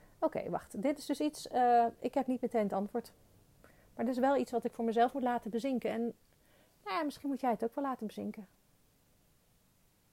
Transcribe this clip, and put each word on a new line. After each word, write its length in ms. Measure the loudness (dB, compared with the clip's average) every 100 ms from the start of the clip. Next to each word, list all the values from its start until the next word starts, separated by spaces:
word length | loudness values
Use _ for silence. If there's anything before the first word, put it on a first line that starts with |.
| -20 -2
Oké, 320 | -2 0 -4
wacht. 320 | -6 -6 -2
Dit 160 | -2 -2
is 80 | -2
dus 140 | -2
iets, 280 | -2 -4 -4
eh, 380 | 2 6 6 4 0
ik 160 | -4
heb 120 | -2 0
niet 140 | -2
meteen 220 | 0 0
het 100 | 0
antwoord. 400 | 0 -2 -4 -8 -12 _ _ _ _ -20 -20 -16
Maar 100 | -6
dit 100 | -2
is 60 | 2
wel 160 | 4 4
iets 140 | 2
wat 140 | -2
ik 80 | -2
voor 120 | -2
mezelf 280 | 0 4 4
moet 100 | 2
laten 280 | -2 -2 -2
bezinken. 400 | -2 0 0 0
En, 240 | -2 -2 -6 _ _ _ _ _ _
nou 120 | -6 -2
ja, 60 |
misschien 260 | -2 -4 -4
moet 120 | -2
jij 100 | 0
het 140 | 0
ook 100 | 0
wel 100 | -2
laten 220 | -4 -4 -6
bezinken. 400 | -6 -8 -10 -14 _ _ _ _ _ _ _ _ _ _ _ _ _ _ _ _